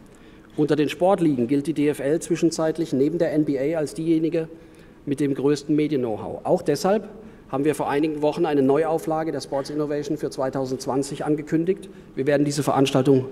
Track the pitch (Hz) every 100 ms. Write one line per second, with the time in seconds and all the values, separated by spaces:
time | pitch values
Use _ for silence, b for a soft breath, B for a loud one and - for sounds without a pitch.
0 | B B B B B - 151 147 143 -
1 | 180 196 165 131 117 143 143 151 147 147
2 | 135 160 - 165 165 160 160 156 165 127
3 | 147 170 - 151 156 135 139 165 143 -
4 | 165 160 160 160 160 B B B B B
5 | - 139 143 135 135 147 - 151 147 143
6 | 120 104 92 - 123 175 - 143 185 214
7 | 202 - B B - 135 147 139 117 143
8 | 160 151 151 143 170 143 131 139 160 160
9 | 160 156 160 139 - 139 135 147 147 147
10 | 147 151 143 - 131 135 131 127 143 127
11 | 135 147 147 151 147 160 170 190 - B
12 | B - 135 143 147 143 139 135 135 143
13 | 135 131 127